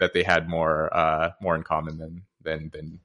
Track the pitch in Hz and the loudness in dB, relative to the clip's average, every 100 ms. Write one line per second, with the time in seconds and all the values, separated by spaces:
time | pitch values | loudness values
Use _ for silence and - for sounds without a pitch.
0 | 90 90 87 85 82 82 80 78 78 82 | 2 2 4 2 2 0 2 2 2 2
1 | 80 78 82 85 95 82 82 78 78 78 | 2 2 0 -2 0 0 0 -2 -2 -8
2 | 80 85 98 _ 80 80 78 78 78 85 | -12 -14 -20 _ -8 -6 -8 -12 -14 -16